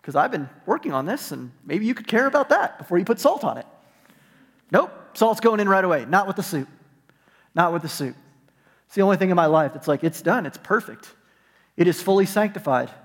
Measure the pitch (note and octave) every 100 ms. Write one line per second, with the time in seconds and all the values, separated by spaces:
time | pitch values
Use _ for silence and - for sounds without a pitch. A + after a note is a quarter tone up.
0 | - C#3 C4 G#3+ C3+ - - D#4+ - C3+
1 | D3 C#4 - C3+ B2+ _ - F3 A3 C4
2 | - A3+ C4+ C#4+ C4+ F4+ F#4 - - F3
3 | F#3+ A#3 C#4 F#4+ F#3+ A#2+ - - _ _
4 | _ _ _ _ _ _ _ F#3+ F4+ -
5 | - - A3 A3 A#3 G#3+ G3+ F#3+ F#3 D#3
6 | A#2 F#3 G3 G3 - D#3 C3 - _ _
7 | _ _ _ _ _ E3 F3 E3+ D#3+ -
8 | C3+ - _ _ _ _ _ _ _ G3+
9 | G3 F#3+ F#3+ F3 D#3+ D#3+ C#3+ C#3 D3+ C#3+
10 | E3 D#3+ E3 B3 D3+ - - A#3 - A2
11 | - _ _ _ _ _ _ - E3+ E3
12 | - G3 F#3+ G#3 G#3+ G3 D3+ B2+ - -